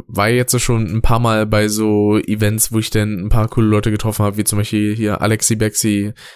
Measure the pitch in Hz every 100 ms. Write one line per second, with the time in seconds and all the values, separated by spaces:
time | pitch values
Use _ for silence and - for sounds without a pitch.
0 | - 101 104 123 123 123 - 117 104 113
1 | - 117 120 110 107 107 107 107 107 104
2 | 104 107 - 107 104 107 - 113 110 110
3 | 104 104 101 107 107 - 110 104 110 107
4 | 110 104 104 104 101 104 104 107 104 107
5 | 107 98 104 110 - 110 107 - 110 101
6 | 104 - -